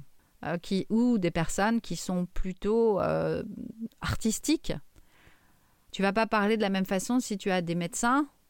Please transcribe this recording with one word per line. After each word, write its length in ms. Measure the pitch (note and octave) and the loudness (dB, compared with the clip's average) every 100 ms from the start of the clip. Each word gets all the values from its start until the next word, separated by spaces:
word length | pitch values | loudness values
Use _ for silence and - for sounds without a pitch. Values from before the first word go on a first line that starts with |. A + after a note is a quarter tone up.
| - - _ - | -12 -20 _ -12
euh, 140 | - E3+ | -6 -6
qui, 280 | - F#3+ - | -2 -4 0
ou 280 | A3 B3 A#3 | 2 2 2
des 140 | E3+ | 0
personnes 480 | E3+ D#3+ - G#3 A#3 | 0 -2 0 2 0
qui 160 | - E3+ | -2 -8
sont 300 | - F3+ F3+ | -4 -4 -2
plutôt, 760 | - F#3+ F3+ G3+ A3+ A3+ F#3+ | -2 -2 -2 0 4 4 4
euh, 420 | D#3+ D#3+ D#3+ E3 - - - A3+ A3+ - | 2 2 0 -2 -6 -10 -12 -10 -12 -8
artistiques. 720 | - - A3+ - - D#4+ - D3+ - - - _ - _ _ _ _ _ _ | -4 -2 -2 -2 0 -2 0 -6 -8 -20 -20 _ -20 _ _ _ _ _ _
Tu 120 | - | 0
vas 100 | G3 | 2
pas 160 | G3+ A3 | 2 2
parler 280 | A3 G3+ A3 | 2 4 2
de 60 | |
la 80 | G3+ | 2
même 160 | F#3+ F#3+ | 0 0
façon 320 | F#3+ - B3+ | -2 2 0
si 180 | - G3+ | 0 -4
tu 140 | G3+ | 0
as 100 | F#3 | 0
des 140 | E3+ | 0
médecins, 540 | E3+ F3 - A#3+ C4+ D4 _ _ | -2 -2 0 2 2 0 _ _